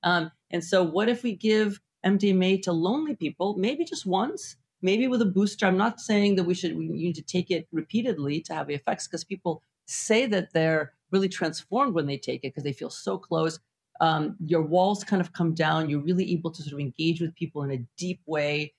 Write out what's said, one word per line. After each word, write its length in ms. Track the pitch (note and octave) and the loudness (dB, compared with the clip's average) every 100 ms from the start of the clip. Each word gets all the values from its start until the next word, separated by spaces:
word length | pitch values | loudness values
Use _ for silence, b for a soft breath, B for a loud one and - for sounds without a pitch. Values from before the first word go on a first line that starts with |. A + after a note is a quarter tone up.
Um, 280 | E3+ F3 D#3+ _ _ | 4 2 0 _ _
and 120 | F3 | -6
so 200 | E3+ F#3+ | 2 2
what 240 | F3 E3 A3 | 4 2 0
if 140 | A#3+ | 0
we 120 | A#3+ | -2
give 460 | F#3+ A3 G#3+ G#3+ G3+ _ _ | -2 2 4 2 -2 _ _
M 140 | F#3+ G3 | 2 4
D 120 | G3+ | 4
M 120 | F#3 | 4
A 160 | F#3 F#3+ | 4 2
to 140 | F#3+ | 2
lonely 440 | E3 F3 C4 D#4 A#3 | 0 2 0 -2 -4
people, 400 | D#3 - F#3 G3+ | -6 -2 -4 0
maybe 280 | G3+ C#4+ | -2 -2
just 200 | E4 D4 F#3+ | -6 -6 -2
once, 500 | F#3 B3 - - - _ _ | 0 0 -4 -12 -18 _ _
maybe 260 | F#3 G#3 B3+ | 0 2 2
with 140 | B3 | 2
a 40 | A3 | 2
booster? 400 | F#3+ G3+ - G3 | 4 2 2 2
I'm 120 | F#3 | 4
not 220 | G#3+ A3 | 2 -2
saying 360 | - G#3 G3+ F#3+ | 0 2 4 4
that 80 | |
we 100 | F3 | 2
should, 220 | F3+ F3 E3 | 0 -2 -4
we 100 | D#3+ | -6
need 260 | D#3+ E3+ E3 | -4 -2 -4
to 60 | |
take 280 | - F#3 F3+ | -4 -4 0
it 160 | E3+ E3 | -4 -2
repeatedly 720 | E3 D#3 A3 A#3+ F3 C#3 D3+ | -6 -2 -2 0 -2 -2 -4
to 120 | - | -4
have 140 | D#3+ C#3+ | -8 -4
the 60 | |
effects, 320 | C#3+ - - - | -4 -4 -4 -6
'cause 160 | D#3+ | -10
people 380 | - F#3+ F3 D#3+ _ _ - | -8 -6 -4 -6 _ _ -12
say 400 | - - A3 C4 | -10 2 2 4
that 260 | G3+ F#3 | 0 0
they're 400 | E3 D#3+ D#3+ D3+ _ _ | 2 2 2 -2 _ _
really 180 | F#3+ G3 | 0 0
transformed 640 | F#3 E3 D#3 - A3 C#4 | -2 -4 -6 -4 0 2
when 120 | E3+ C#3+ | 0 -2
they 100 | C#3 | -4
take 260 | - B2+ | -6 -6
it 100 | C3+ | -6
'cause 100 | - | -6
they 80 | C#3+ | -6
feel 160 | C3 D#3+ | -6 -10
so 300 | - - F#3+ | -8 -6 -6
close. 400 | - E3 D#3+ E3 _ _ _ - | -2 0 0 -4 _ _ _ 0
Um, 360 | E3 D#3 D3+ - | 2 2 -2 -4
your 220 | D#3 E3 | 0 2
walls 420 | D#3 F3 F#3+ G3+ | 4 4 4 0
kind 160 | - G3 | 0 0
of 140 | F3 | 0
come 180 | - E3+ | 0 0
down. 360 | D#3+ D#3 D#3+ D#3 | 2 2 2 0
You're 100 | D3 | -2
really 320 | D3 F3+ F#3 | 0 0 0
able 180 | F3 E3+ | -2 -4
to 120 | D#3+ | -8
sort 100 | D3 | -10
of 80 | C#3+ | -6
engage 400 | C#3+ B2+ D#3+ E3 | -8 -2 0 0
with 140 | E3 | -4
people 280 | E3 D3 D3 | -4 -8 -4
in 80 | C#3 | -4
a 160 | C3+ A#2+ - | -4 -8 -8
deep 220 | F3+ F#3 - | -6 -6 -4
way. 460 | D#3 D3 D3 D3+ | -2 0 -2 -6